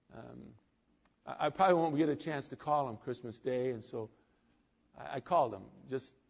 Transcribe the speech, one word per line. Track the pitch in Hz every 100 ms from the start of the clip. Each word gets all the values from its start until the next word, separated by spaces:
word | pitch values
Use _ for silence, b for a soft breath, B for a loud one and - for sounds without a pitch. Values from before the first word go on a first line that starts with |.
| _ -
um, | 120 123 123 - _ _ _ _ _ _ -
I, | - 151
I |
probably | - 190
won't | 175 165 143
get | 156
a |
chance | 139 165 147 131
to | 127
call | - 147 135
him | 107
Christmas | - 123 120 107
Day, | 131 127 127
and | 117
so | 104 117 110 b b b b b _ _ _ -
I, | 123 139
I |
called | - 170 127
him | 101 98 - -
just | 131 - _ _